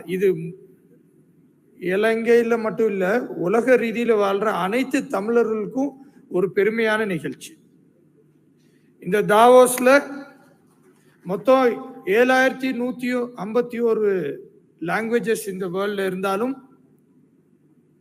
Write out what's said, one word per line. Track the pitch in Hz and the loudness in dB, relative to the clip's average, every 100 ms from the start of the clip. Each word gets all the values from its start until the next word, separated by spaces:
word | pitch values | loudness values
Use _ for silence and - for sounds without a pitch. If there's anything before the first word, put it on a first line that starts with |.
| - | -6
இது | 185 196 165 165 - - _ _ _ _ _ _ _ _ _ _ - | -2 0 0 -6 -14 -20 _ _ _ _ _ _ _ _ _ _ -10
இலங்கையில | 180 196 220 226 226 233 233 233 | -4 0 0 0 2 4 4 0
மட்டும் | 220 165 220 | -2 -2 -2
இல்ல, | 196 185 240 - - | 0 0 -2 -4 -4
உலக | 175 226 240 240 | -2 0 4 2
ரீதியில | 226 226 233 | 2 -2 0
வாழ்ற | 214 196 202 214 180 | 2 0 0 -2 -2
அனைத்து | 185 240 269 285 180 | -2 -2 -2 -4 -2
தமிழர்களுக்கும் | 196 214 233 220 220 190 262 285 - - _ - | -4 0 0 0 -2 -6 -4 -6 -8 -20 _ -6
ஒரு | 180 190 | -2 -2
பெருமையான | 208 196 226 220 214 208 | 0 0 0 0 0 -2
நிகழ்ச்சி. | 165 139 123 - - _ _ _ _ _ _ _ _ _ _ _ _ _ _ | -6 -8 -12 -18 -20 _ _ _ _ _ _ _ _ _ _ _ _ _ _
இந்த | 175 208 | -2 0
தாவோஸ்ல | 185 208 240 254 247 - 254 277 - - - - _ _ _ _ _ _ _ _ | 4 6 8 8 6 4 4 4 2 -12 -16 -20 _ _ _ _ _ _ _ _
மொத்தம் | 175 190 - 262 247 196 - - 185 | -8 -2 4 4 4 0 -8 -10 0
ஏழாயிரத்தி | 214 254 262 262 262 262 | 2 4 4 2 0 -6
நூத்தி | 240 247 254 247 247 240 175 | -4 -6 -6 -6 -4 -6 -10
ஐம்பத்தி | 202 233 240 226 | -4 -2 -2 -2
ஒரு | 233 214 208 185 143 - - _ _ - | 0 0 0 -2 -4 -10 -16 _ _ -12
லாங்குவேஜஸ் | 165 190 226 233 190 220 202 | -6 -4 -2 -2 -2 -4 -6
இந்த | 185 185 | -8 -6
வேர்ல்ட்ல | 185 202 202 190 | -4 -4 -4 -4
இருந்தாலும், | 185 196 196 254 269 - _ _ _ _ _ _ _ _ _ _ _ _ _ | -4 -4 -2 -4 -6 -14 _ _ _ _ _ _ _ _ _ _ _ _ _